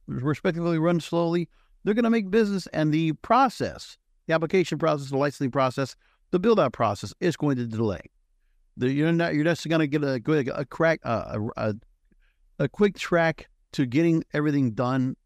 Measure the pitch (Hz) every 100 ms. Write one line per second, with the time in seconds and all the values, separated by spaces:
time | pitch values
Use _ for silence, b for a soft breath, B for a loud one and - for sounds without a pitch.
0 | - 135 135 143 190 165 170 160 165 175
1 | - 170 170 175 165 _ _ _ 180 214
2 | 233 233 190 220 208 196 - 156 156 151
3 | 160 147 - 240 262 - 107 - - -
4 | _ _ - 160 160 190 175 151 160 151
5 | 135 135 143 - 135 139 131 135 135 -
6 | _ _ _ 180 214 214 135 - 110 101
7 | - - - - 147 127 117 110 110 85
8 | - _ _ _ _ _ _ - 123 143
9 | 156 170 170 151 160 165 147 160 151 151
10 | 139 131 156 156 123 - 139 - 165 156
11 | - 110 - 110 107 - 110 104 - _
12 | _ _ _ _ _ - 147 - 208 -
13 | - 170 165 - - _ _ - 127 135
14 | 170 165 - 151 151 143 127 107 123 131
15 | 131 -